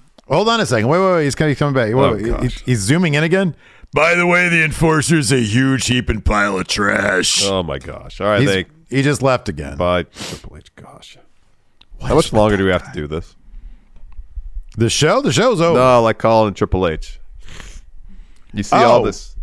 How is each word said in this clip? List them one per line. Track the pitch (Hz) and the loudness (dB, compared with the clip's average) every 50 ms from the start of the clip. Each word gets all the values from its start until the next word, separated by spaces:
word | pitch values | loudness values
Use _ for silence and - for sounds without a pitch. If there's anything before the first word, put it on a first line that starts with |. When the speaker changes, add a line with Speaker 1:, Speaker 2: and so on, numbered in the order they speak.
| _ _ _ _ - - | _ _ _ _ -6 -2
Speaker 1:
Hold | 131 170 208 - | 0 0 2 2
on | - 226 | 0 0
a | 202 | 0
second. | 123 123 113 104 120 | 0 0 0 2 2
Wait, | 156 180 | 2 2
wait, | 190 190 180 | 2 2 2
wait. | 170 151 | 2 0
He's | 139 123 | 0 0
coming, | - 160 151 | 0 0 0
he's | 139 - | 0 0
coming | 156 147 139 | 0 0 0
back. | 131 117 107 113 | 0 0 0 2
Wait, | |
Speaker 2:
Oh, | 131 139 - 113 | 2 2 2 0
Speaker 1:
wait. | 101 104 | -2 -2
He, | 117 | -4
Speaker 2:
gosh. | 120 - 123 123 - - - | -4 -2 -2 -4 -4 -4 -2
Speaker 1:
he's | - 127 110 | -2 -2 0
zooming | 95 98 143 175 185 165 143 | 2 2 2 2 2 2 2
in | 147 156 | 2 0
again. | 170 175 190 196 175 143 - _ - - - - - - | 2 2 2 0 0 -2 -6 _ -20 -20 -20 -14 -6 -2
By | 143 151 165 175 | 0 2 2 2
the | 175 175 | 2 2
way, | 175 175 175 175 175 | 2 4 2 2 2
the | 170 165 160 | 2 2 2
Enforcer's | 156 135 - 165 165 156 156 131 - 170 160 143 101 | 0 0 0 2 2 2 2 2 2 2 2 2 2
a | 143 127 | 2 2
huge | 117 104 104 123 135 135 135 127 - | 2 2 2 2 2 2 0 0 0
heaping | - 127 123 - - 117 107 | 0 0 0 0 -2 -4 -2
pile | - - 110 104 101 101 98 95 | 0 0 2 2 2 0 0 -4
of | 90 | -4
trash. | - - - 101 101 104 104 101 101 95 92 87 - - - 101 | -4 -4 -2 0 0 0 0 0 0 0 0 0 0 0 0 -2
Speaker 2:
Oh, | 98 98 95 87 | 0 -2 -2 -2
my | 80 69 69 | -4 -6 -8
gosh. | - 82 - - - - - - | -8 -12 -16 -16 -16 -16 -10 -4
All | 95 | -2
right, | 101 104 101 | 0 2 2
Speaker 1:
He's, | 135 120 | 2 2
Speaker 2:
thank | 98 95 90 - - _ _ - | 0 -2 -2 -6 -12 _ _ -6
Speaker 1:
he | 127 135 135 | -2 0 0
just | 147 143 - 127 | 0 0 0 0
left | 135 127 123 - - | 0 0 0 -2 -6
again. | 80 71 76 71 73 | -10 -8 -10 -10 -6
Speaker 2:
Bye, | 71 87 87 90 90 82 | -4 -2 0 0 -2 -2
Triple | - - - - - - - - - - | -6 -10 -16 -14 -12 -14 -14 -16 -18 -20
H. | 76 - - _ | -20 -20 -20 _
Gosh. | - - - - - - - - - _ _ _ _ _ _ _ _ _ _ _ _ - - - - | -20 -20 -20 -20 -20 -20 -20 -20 -20 _ _ _ _ _ _ _ _ _ _ _ _ -20 -20 -16 -10
Speaker 1:
What | - - | -4 0
Speaker 2:
How | - 151 | 0 0
Speaker 1:
is | 160 | 0
Speaker 2:
much | - - | 2 0
Speaker 1:
with | 110 | 2
Speaker 2:
longer | 104 107 104 | 2 2 2
Speaker 1:
that | 95 | 2
Speaker 2:
do | 98 | 2
we | 95 90 | 0 0
have | 87 - | -2 -4
Speaker 1:
guy? | - - | -6 -10
Speaker 2:
to | 87 | -10
do | 73 | -8
this? | 73 76 80 - - - - - - - - - - - - - - - - - - - - - - - - - - - - - - - | -6 -6 -8 -8 -10 -18 -20 -20 -20 -20 -18 -18 -18 -20 -20 -20 -20 -20 -20 -18 -18 -16 -16 -16 -14 -12 -12 -12 -10 -10 -12 -12 -10 -4
Speaker 1:
The | 107 113 113 | -2 0 0
show? | - - 143 156 196 262 | 2 2 2 4 2 2
The | 285 220 123 | 2 0 2
show's | 135 208 262 233 156 | 2 2 2 2 2
over. | 165 170 165 123 | 2 2 4 4
Speaker 2:
No, | 127 131 127 120 113 | 6 6 6 6 6
like | 113 107 - | 4 2 2
calling | - 113 113 113 110 104 95 | 2 4 4 4 4 2 0
Triple | - 107 90 - 92 92 85 | -2 -2 -2 0 0 0 0
H. | 80 80 - - - - - - - - - - - - - - - - - - - - - - - - - - - - - - - | -2 -4 -8 -10 -12 -16 -16 -18 -18 -16 -16 -16 -14 -14 -16 -16 -16 -18 -18 -18 -20 -18 -18 -18 -18 -18 -18 -20 -20 -20 -20 -12 -8
You | 104 101 | -6 -4
see | - - | 0 2
all | 185 233 233 - 120 - | 4 4 4 4 2 2
Speaker 1:
Oh. | |
Speaker 2:
this, | 104 - - - - - - | 0 -4 -6 -12 -16 -12 -12